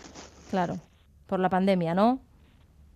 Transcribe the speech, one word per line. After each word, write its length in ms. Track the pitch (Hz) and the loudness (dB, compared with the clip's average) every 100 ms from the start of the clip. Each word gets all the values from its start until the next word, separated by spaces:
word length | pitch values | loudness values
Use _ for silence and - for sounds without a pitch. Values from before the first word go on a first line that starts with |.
| - - - - - | -20 -20 -20 -20 -8
Claro, 260 | 196 170 185 - _ _ _ - | -4 -4 -6 -12 _ _ _ -8
por 140 | 190 | -2
la 80 | 185 | 0
pandemia, 440 | 185 190 185 165 | 2 2 2 0
¿no? 260 | 175 220 262 - _ - _ _ - - | 2 2 2 -6 _ -20 _ _ -20 -20